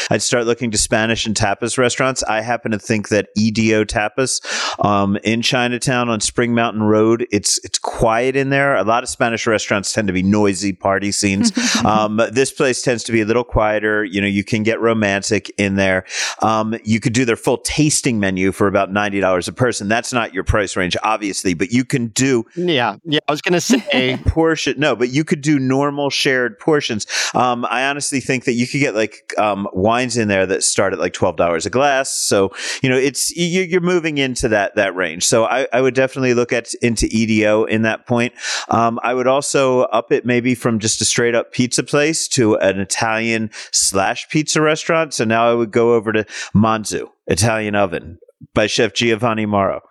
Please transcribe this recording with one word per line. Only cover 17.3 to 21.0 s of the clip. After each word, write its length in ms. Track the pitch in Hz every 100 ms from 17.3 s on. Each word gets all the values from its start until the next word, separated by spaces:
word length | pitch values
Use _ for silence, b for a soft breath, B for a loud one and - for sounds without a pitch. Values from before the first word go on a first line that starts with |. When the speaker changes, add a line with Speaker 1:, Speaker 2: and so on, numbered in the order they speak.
| 110
Speaker 1:
full 220 | - 123
tasting 640 | - - 151 - - 113
menu 320 | 98 92 95
for 140 | 90 101
about 240 | 98 95
ninety 280 | 98 104 98
dollars 280 | 95 92 85
a 40 |
person. 360 | 90 123 107 98
That's 240 | 113 123
not 200 | 127 110
your 100 | 87 87
price 320 | 110 98 -
range, 180 | 90 -